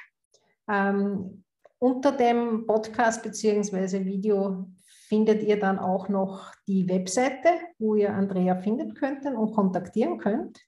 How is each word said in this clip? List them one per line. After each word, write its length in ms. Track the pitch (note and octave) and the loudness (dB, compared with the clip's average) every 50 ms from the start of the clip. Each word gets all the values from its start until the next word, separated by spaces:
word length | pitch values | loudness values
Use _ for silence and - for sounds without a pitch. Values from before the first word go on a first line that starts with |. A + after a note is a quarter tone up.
| - - _ _ _ _ _ _ _ _ _ _ _ | -20 -20 _ _ _ _ _ _ _ _ _ _ _
Ähm, 800 | - G#3 G3 G3 G3 G3+ G3+ G3+ G3+ G3+ - F#3 F#3+ - - - _ _ _ _ - _ _ | -2 0 0 2 2 2 0 0 0 -2 -4 -6 -8 -12 -16 -20 _ _ _ _ -20 _ _
unter 340 | B3 B3+ C4 C4 C4 C#4 C4 | 0 2 2 2 2 0 2
dem 540 | - A#3+ A#3+ A#3+ A#3+ A#3+ A#3 A3 A3 A3 | 4 4 4 4 2 2 0 -2 -2 0
Podcast 560 | G#3+ G#3+ A3 G#3+ - - - A#3+ A3+ A3+ - - | 0 0 0 0 -2 0 2 2 2 2 -2 -6
beziehungsweise 800 | G#3+ - - - G#3+ G#3 G#3 G#3 G3 F#3+ F#3 F#3+ F#3 F#3+ G3 F#3+ | -10 -8 -2 0 2 2 2 0 -2 -2 -2 -2 -2 -2 -2 -2
Video 600 | F#3+ G3+ F#3+ G3 G#3+ G3+ G3 G3 G3+ F#3+ F#3 F#3+ - - - _ _ - - - - | -4 -4 -2 0 0 2 2 2 0 -2 -4 -8 -12 -14 -20 _ _ -20 -20 -6 -2
findet 340 | G#3+ G#3+ A3 A3 G#3+ G#3+ G#3+ | 2 2 4 4 4 2 2
ihr 160 | G#3 G#3 G3+ | 2 2 2
dann 200 | G3 F#3+ G3 F#3+ | 2 0 0 0
auch 300 | - F#3 F#3+ F#3+ - - | 0 -2 -2 -2 -2 -2
noch 460 | G3+ G3 F#3+ F#3+ F#3+ - - - - - _ | -2 0 -2 -2 -4 -10 -14 -18 -20 -14 _
die 220 | - G3 F#3+ F3+ F#3 | -2 0 0 2 2
Webseite, 600 | F#3 F#3 F#3 - - B3 B3+ C#4+ C4+ - - E4 F4+ F4 E4+ - - _ | 0 -2 -2 -2 0 0 0 0 -2 2 2 2 2 2 -2 -10 -8 _
wo 180 | A3 G#3+ G#3+ | -2 0 2
ihr 180 | G#3 G3+ G3 - | 2 2 2 0
Andrea 420 | G3 G3 G3 F#3+ F#3 F3+ F3+ F#3 | 0 -2 0 0 0 2 2 0
finden 380 | F#3 F#3 G#3 A3 C#4+ D#4+ - - | 0 0 -2 -2 -2 -4 -6 -6
könnt 320 | - D4 C4+ C4+ C4+ C4+ | -4 -4 -4 -4 -4 -6
und 260 | C#4+ C4 A3 A3 - - | -6 -2 -2 -2 0 2
kontaktieren 640 | G#3+ G3 F#3+ F3+ F3 - - - G#3+ B3 F4 F4 | 2 2 2 0 -2 -6 -4 -2 -2 -2 -2 -2
könnt. 420 | - - G3+ G#3 C#4+ F#4 - - - - | -4 -2 -2 -2 -2 -4 -6 -12 -18 -20